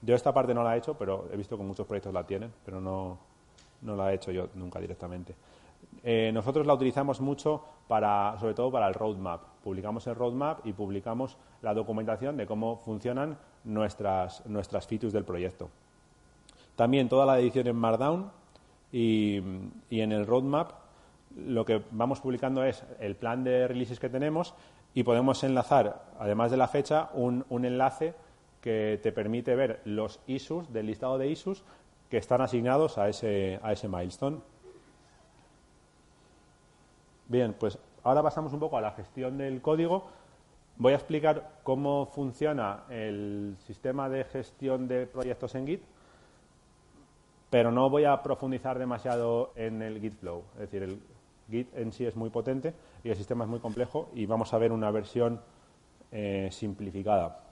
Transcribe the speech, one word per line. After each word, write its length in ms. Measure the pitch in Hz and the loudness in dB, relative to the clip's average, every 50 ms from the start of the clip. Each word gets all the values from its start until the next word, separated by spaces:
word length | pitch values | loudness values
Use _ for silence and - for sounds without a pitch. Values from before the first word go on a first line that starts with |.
| - | 4
Yo 120 | 110 120 | 6 4
esta 180 | 123 - 147 127 | 6 6 4 4
parte 220 | 139 127 123 123 | 4 4 4 2
no 80 | 120 117 | 2 4
la 140 | 117 117 | 2 2
he 20 | 120 | 0
hecho, 160 | 120 - 151 | 0 -2 -6
pero 320 | 147 107 95 95 98 92 87 90 | -4 -2 -2 -2 -2 -4 -6 -6
he 40 | |
visto 200 | 104 101 98 120 | -8 -6 -6 -6
que 80 | 104 101 | -6 -6
muchos 220 | 98 98 - 104 | -6 -6 -6 -6
proyectos 280 | - 107 101 - 98 95 | -4 -4 -6 -4 -4 -4
la 100 | 104 104 | -4 -4
tienen, 280 | - 98 98 110 117 110 - - | -2 -4 -6 -6 -8 -14 -16 -14
pero 160 | - 95 95 | -12 -10 -6
no, 380 | 92 92 95 95 95 92 90 92 - _ _ _ _ - - - - - _ _ - | -4 -4 -4 -4 -4 -6 -8 -12 -16 _ _ _ _ -20 -20 -20 -20 -20 _ _ -10
no 140 | - 104 | -8 -4
la 160 | 101 98 98 98 | -2 0 0 0
he 20 | |
hecho 160 | 95 - - | 0 -2 -4
yo 180 | 92 92 90 90 - | -4 -4 -4 -6 -8
nunca 240 | 95 90 90 90 92 | -10 -12 -10 -8 -8
directamente. 560 | 90 90 90 - - 87 90 90 90 - 90 - _ - - - - - - _ - - - - - | -8 -8 -8 -10 -10 -10 -8 -10 -10 -12 -16 -20 _ -20 -20 -20 -20 -20 -20 _ -20 -20 -20 -10 -2
Eh, 280 | 120 117 113 113 110 110 | 2 2 4 4 2 2
nosotros 340 | 113 101 120 135 156 151 | 0 0 0 2 2 4
la 80 | 143 143 | 4 4
utilizamos 460 | 131 131 127 123 139 139 143 135 - | 4 4 2 2 0 0 0 -2 -2
mucho 420 | 131 139 143 139 - 151 151 143 - - - - - | 0 -2 -2 0 0 0 0 0 -4 -12 -20 -20 -4
para, 500 | - 113 107 107 104 104 101 101 104 107 101 | 0 2 2 4 4 4 4 2 2 0 0
sobre 160 | 113 113 107 | -2 -2 0
todo 160 | - 120 131 | 0 0 0
para 180 | 127 127 107 98 | 2 2 2 2
el 60 | 95 | 2
roadmap. 480 | 95 110 110 107 95 95 90 85 82 - - - _ - | 0 -2 -2 -2 -2 -4 -6 -6 -6 -10 -16 -20 _ -10
Publicamos 440 | 107 95 107 95 104 107 117 - | -8 -6 -6 -4 -4 -6 -6 -4
el 80 | 127 117 | -6 -4
roadmap 520 | 113 123 123 120 127 143 151 160 156 - | -2 -2 -2 0 0 -2 -2 -2 -4 -6
y 60 | 113 98 | -10 -6
publicamos 640 | 95 104 98 98 101 98 117 113 120 131 131 - - - - - - - | -6 -4 -4 -4 -6 -4 -4 -4 -4 -4 -6 -8 -14 -20 -20 -20 -8 -4
la 120 | 113 104 | -2 0
documentación 600 | 110 110 107 113 107 110 107 110 104 127 139 147 | 0 0 -2 -4 -4 -2 -2 -2 -2 -2 -4 -4
de 100 | 143 107 | -4 -4
cómo 300 | - 110 107 110 113 117 | -4 -4 -2 -2 -2 -4
funcionan 600 | 110 - 113 110 104 - 123 123 127 139 156 151 - - - _ _ _ | -6 -6 -8 -8 -4 -2 -2 -2 -2 -2 -4 -6 -10 -14 -20 _ _ _
nuestras, 800 | 113 107 107 110 101 - - 107 101 95 95 92 92 - - - | -4 -2 0 0 0 -2 -2 0 0 2 2 0 -2 -6 -12 -12
nuestras 400 | 113 104 104 95 - - 101 - | -6 -4 -4 -4 -2 -4 -6 -4
features 260 | - 113 107 - 113 101 | -4 -6 -4 -2 0 -2
del 120 | 107 98 | -2 -2
proyecto. 440 | - 92 87 90 92 92 - 90 85 - _ _ _ _ _ _ _ _ _ _ _ _ _ _ _ - - - - _ | -2 -4 -4 -4 -4 -6 -8 -14 -14 -14 _ _ _ _ _ _ _ _ _ _ _ _ _ _ _ -20 -20 -20 -20 _
También 340 | - 117 120 131 139 131 120 | 2 4 4 6 4 4 6
toda 180 | 127 131 139 | 6 6 8
la 120 | 139 135 127 | 8 8 6
edición 280 | 123 123 117 131 123 | 6 4 4 2 2
en 100 | 120 117 | 2 2
Markdown 540 | 117 117 113 113 113 127 143 165 175 196 202 - - - _ _ - _ _ _ _ _ _ - | 2 4 4 4 4 4 2 2 0 -2 -8 -12 -20 -20 _ _ -20 _ _ _ _ _ _ -2
y, 480 | 123 117 113 110 110 107 104 101 101 92 95 95 95 98 95 - - - _ | 0 2 4 4 4 4 2 2 0 -2 -4 -8 -8 -10 -10 -12 -16 -12 _
y 100 | - 110 | -2 0
en 120 | 110 107 107 | 0 2 2
el 140 | 107 104 | 0 2
roadmap 460 | 101 117 127 131 139 143 151 175 - - - - - - - - - _ _ _ _ - | 2 2 2 2 2 0 0 0 -2 -6 -20 -20 -20 -20 -20 -20 -20 _ _ _ _ -16
lo 280 | - - - 127 113 110 | -14 -8 -2 0 0 2
que 180 | - 113 107 104 - | 2 2 0 0 -4
vamos 300 | - 110 117 123 135 123 | -4 -2 0 0 0 -2
publicando 440 | - 131 127 120 - 131 131 131 131 | -2 -4 -2 -2 -2 -2 0 2 0
es 200 | 131 120 - - - 123 - | 0 0 -2 -8 -18 -14 -8
el 160 | 113 101 98 | -6 -6 -6
plan 260 | - - 113 117 127 127 | -4 -4 -4 -2 -2 0
de 220 | 127 127 127 127 | 2 2 4 2
releases 320 | 123 127 123 127 113 120 117 | 2 0 -2 -4 -4 -4 -6
que 100 | - 127 | -6 -4
tenemos 460 | 120 131 143 151 156 160 175 - - - - - - - - _ _ | -2 0 0 0 0 0 -2 -4 -8 -20 -20 -20 -20 -20 -20 _ _
y 80 | 131 120 | 0 4
podemos 400 | 117 117 117 127 135 127 - - | 4 4 4 6 4 2 2 2
enlazar, 600 | 135 131 127 120 - 147 139 113 104 - - - - - - | 2 2 2 4 6 6 6 6 4 0 -6 -12 -20 -12 -6
además 320 | 107 104 104 107 117 120 | 0 0 2 4 4 2
de 60 | 123 | 4
la 120 | 131 127 120 | 4 2 4
fecha, 420 | - 147 139 - 151 156 156 - - | 4 0 0 2 2 2 2 0 -2
un, 300 | 143 123 123 123 123 131 - | -2 0 0 0 -2 -2 -4
un 160 | 127 120 123 | -4 -2 0
enlace 500 | 123 123 127 131 135 131 - 156 160 170 - - - - _ _ _ _ _ | 0 2 2 2 2 2 0 -4 -4 -4 -6 -20 -20 -20 _ _ _ _ _
que 400 | - 120 113 110 107 107 107 104 - | -4 -2 0 0 2 0 0 0 0
te 100 | 113 98 | -2 0
permite 420 | - 107 107 113 120 120 - 123 | 0 -2 -2 -2 -2 0 0 2
ver 260 | 123 135 127 113 - - | 2 2 0 0 -4 -6
los 360 | 110 104 107 110 104 - - - | -4 -2 -2 -2 -4 -6 -12 -8
issues, 460 | - 131 135 - - 156 170 175 151 120 | -6 -6 -6 -4 -4 -6 -6 -6 -6 -6
del 140 | 110 107 | -4 -4
listado 320 | 107 110 107 - 127 131 135 | -4 -4 -4 -2 -2 0 0
de 100 | 131 139 | 0 -2
issues 360 | 156 151 - 185 196 - - - - - _ - _ _ _ _ | -2 -4 -4 -8 -8 -8 -10 -20 -20 -20 _ -20 _ _ _ _
que 100 | - 113 | -2 -2
están 220 | 95 - 127 123 | 2 4 4 4
asignados 580 | 131 117 123 120 117 123 131 143 156 156 - - | 4 4 2 2 2 4 4 4 4 4 2 2
a 100 | 101 104 | 2 2
ese, 500 | 101 - - 110 101 101 98 95 92 98 - | 2 0 -2 0 0 2 0 0 -2 -4 -2
a 100 | 110 107 | -2 -2
ese 160 | 98 - 110 | -2 -2 -6
milestone. 500 | 95 90 90 92 92 - - 139 151 165 - - - - - - - - _ _ _ _ _ _ _ _ _ _ _ _ - _ _ _ _ _ _ _ _ _ _ _ _ _ _ _ _ _ _ _ _ _ _ _ _ _ _ _ _ _ _ _ _ _ _ _ _ | -4 -4 -4 -6 -6 -4 -4 -4 -4 -4 -10 -18 -20 -20 -20 -20 -20 -20 _ _ _ _ _ _ _ _ _ _ _ _ -20 _ _ _ _ _ _ _ _ _ _ _ _ _ _ _ _ _ _ _ _ _ _ _ _ _ _ _ _ _ _ _ _ _ _ _ _
Bien, 280 | - 120 123 123 113 101 - | 0 2 2 2 2 0 -2
pues 200 | - 107 98 - - - _ - - | -4 -4 -4 -4 -16 -20 _ -4 2
ahora 180 | 120 131 147 151 | 4 4 6 4
pasamos 300 | 156 - 160 156 151 131 | 2 0 0 -6 -6 -4
un 80 | 147 | -4
poco 160 | 151 156 147 | -4 -2 -2
a 40 | 123 | -2
la 120 | 107 107 104 | -2 -2 -6
gestión 460 | - 101 - _ 135 131 127 131 139 | -8 -16 -14 _ -8 -6 -6 -4 -4
del 220 | 139 135 131 127 | -6 -6 -6 -4
código. 460 | 123 - 156 160 165 170 175 190 190 - - - - - - _ _ _ _ - _ _ _ | 0 2 2 2 2 2 2 0 -2 -6 -20 -20 -20 -20 -20 _ _ _ _ -20 _ _ _
Voy 160 | - 117 127 139 | 4 6 6 6
a 40 | |
explicar 600 | 139 - - 160 151 147 160 151 156 - - - - - | 6 2 0 -4 2 4 4 2 2 0 -12 -18 -10 -2
cómo 440 | - 131 131 143 143 143 143 139 | 0 0 0 2 2 2 0 0
funciona 760 | - - - 143 135 120 - 151 151 151 139 117 98 101 104 - - | -2 -4 -4 -4 -4 -4 -2 0 0 0 2 0 -2 -2 -4 -10 -12
el 680 | 127 117 110 107 104 101 104 104 101 101 104 101 98 95 - | -8 -6 -4 -4 -4 -4 -4 -6 -4 -6 -6 -6 -8 -12 -14
sistema 420 | - 107 - - 131 127 139 139 135 | -18 -18 -6 -4 -4 -2 -2 -2 -2
de 160 | 131 135 127 | -2 -4 -4
gestión 600 | - - 135 127 - - _ - 135 131 131 127 | -4 -6 -8 -8 -8 -12 _ -2 -2 0 0 0
de 200 | 127 127 127 127 | 0 0 -2 -2
proyectos 480 | 123 - 131 127 127 123 - - 120 - | -2 -6 -6 -4 -4 -4 -4 -6 -6 -6
en 100 | 131 131 | -6 -4
Git, 160 | 139 165 202 - - _ _ _ _ - - - - _ _ _ _ _ _ _ _ _ _ _ _ _ - - _ _ _ _ _ _ _ _ _ | -4 -4 -6 -6 -14 _ _ _ _ -20 -20 -20 -20 _ _ _ _ _ _ _ _ _ _ _ _ _ -20 -20 _ _ _ _ _ _ _ _ _
pero 220 | - 123 117 117 117 | 4 4 4 4 4
no 180 | 123 131 135 | 4 4 4
voy 140 | 135 147 147 | 4 4 6
a 180 | 143 139 135 - | 6 4 2 2
profundizar 560 | 139 135 - - 131 131 123 - 131 131 123 | -2 -4 -4 -2 -6 -6 -4 -4 -4 -4 -4
demasiado 760 | 127 127 123 113 - 131 120 120 117 117 117 117 123 127 - | -4 -4 -4 -4 -2 -2 -2 0 0 2 2 0 0 -2 -4
en 260 | 120 113 113 110 110 110 | -8 -6 -6 -6 -6 -8
el 180 | 110 110 107 | -8 -8 -6
Git 140 | 104 110 104 | -8 -8 -8
Flow. 280 | - - 90 85 87 85 - - | -8 -10 -10 -10 -10 -12 -14 -14
Es 60 | - | -14
decir, 220 | 107 98 - 98 98 | -12 -8 -6 -6 -6
el 180 | 92 95 104 - - - - _ _ _ _ _ - | -6 -8 -10 -12 -20 -20 -20 _ _ _ _ _ -6
Git 240 | 107 117 127 123 - | -6 -6 -6 -4 -6
en 160 | 139 117 113 107 | -8 -6 -6 -6
sí 140 | - 127 | -4 -4
es 100 | 120 110 | -4 -4
muy 140 | 113 113 113 | -4 -6 -4
potente 440 | 107 117 110 127 131 135 127 160 165 - - - - - - | -4 -4 -2 -2 -4 -2 -4 -6 -8 -8 -20 -20 -20 -12 -4
y 80 | 117 | -4
el 60 | 107 | -4
sistema 280 | 95 101 - 127 120 117 | -4 -2 -4 -2 -2 -2
es 60 | 107 | -4
muy 100 | 117 117 | -4 -6
complejo 480 | - 117 107 113 123 120 - 147 165 - - | -6 -6 -2 -2 -4 -2 -2 -6 -6 -6 -6
y 120 | 123 107 | -6 -2
vamos 260 | 98 113 110 113 - - | 0 0 0 0 2 2
a 40 | 113 | 4
ver 140 | 113 117 113 | 4 4 2
una 180 | 113 110 107 | 2 0 0
versión, 500 | 104 110 101 - - 123 120 117 117 110 - - - - - _ _ _ _ _ _ _ - _ | 0 0 -2 -2 0 2 2 2 2 -2 -10 -18 -20 -20 -20 _ _ _ _ _ _ _ -20 _
eh, 380 | - 110 104 101 98 98 95 95 | -8 -4 -2 -2 0 0 -2 -4
simplificada. 880 | 92 - - 104 98 - 104 98 87 98 98 104 107 95 87 82 - - - - | -6 -6 -6 -6 -6 -6 -8 -8 -6 -6 0 2 4 4 2 0 -6 -10 -20 -20